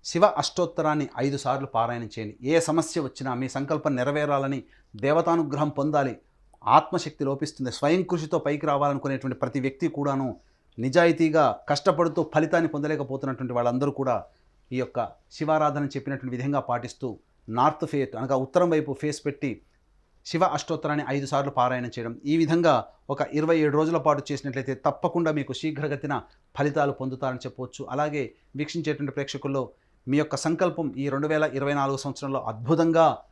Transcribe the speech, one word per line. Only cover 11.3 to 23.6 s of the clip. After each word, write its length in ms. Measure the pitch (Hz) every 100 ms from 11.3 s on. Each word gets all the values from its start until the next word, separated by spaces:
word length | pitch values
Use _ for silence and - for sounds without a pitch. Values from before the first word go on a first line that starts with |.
| 160 135 104 -
కష్టపడుతూ 640 | 147 196 156 170 165 156 156
ఫలితాన్ని 340 | 156 170 160
పొందలేకపోతున్నటువంటి 840 | 151 151 156 131 135 135 127 127
వాళ్ళందరూ 380 | 120 120 123 143
కూడా 320 | 139 131 110 - _ _ _ _
ఈ 60 | 127
యొక్క 300 | 120 127 107 - _
శివారాధన 540 | - 156 156 151 143 143
చెప్పినటువంటి 520 | 139 139 135 127 123
విధంగా 220 | 135 143
పాటిస్తూ 580 | 127 120 123 - 131 101 _ _ -
నార్త్ 360 | 117 143 156 156
ఫేస్ 300 | 143 135 113
అనగా 200 | 131 135
ఉత్తరం 340 | 135 180 175
వైపు 280 | 156 143 131
ఫేస్ 240 | 151 143 147
పెట్టి 360 | 139 139 107 _ _ _ _ _ _ -
శివ 180 | 165
అష్టోత్తరాన్ని 640 | 175 143 - 156 151 147 131
ఐదు 160 | 139 139
సార్లు 260 | 143 139
పారాయణం 360 | - 123 127 123
చేయడం, 280 | 120 117 120 143
ఈ 120 | 160
విధంగా 480 | 156 165 170 127 - _ -
ఒక 120 | 139 143
ఇరవై 240 | 147 160
ఏడు 160 | 165